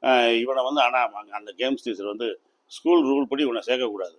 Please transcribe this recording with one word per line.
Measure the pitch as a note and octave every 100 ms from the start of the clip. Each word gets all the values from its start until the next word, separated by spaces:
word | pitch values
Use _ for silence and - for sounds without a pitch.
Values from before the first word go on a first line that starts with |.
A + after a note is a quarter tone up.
அஹ் | B2+ B2+ A#2 A#2
இவனை | B2 C3
வந்து, | B2+ C#3+
ஆனா | B2 B2+ A#2+
அங்க | G#2+ G#2
அந்த | G#2 G#2 F#2+
கேம்ஸ் | B2+ C3+
டீச்சர் | - G2 G2+
வந்து | G#2 A#2 F#2+ _ _ _
ஸ்கூல் | - D#3+ F3 C3+
ரூல் | C#3 C3+
படி | C#3
இவனை | D3 A#2 G#2
சேர்க்கக்கூடாது. | B2+ B2+ G2+ F#2